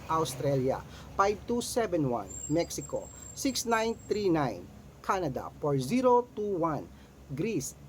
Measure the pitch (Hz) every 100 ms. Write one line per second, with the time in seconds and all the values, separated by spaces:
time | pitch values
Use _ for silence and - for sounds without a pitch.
0 | - 160 160 - 143 135 127 98 - -
1 | - - 196 208 - 240 233 254 214 175
2 | 135 117 98 - - 160 165 - - 110
3 | 92 - - - 277 247 226 226 226 220
4 | - 208 196 160 131 90 - - - -
5 | - 196 160 120 82 - 151 143 127 247
6 | 247 240 240 - 208 185 160 135 85 -
7 | - - - 139 214 180 139 -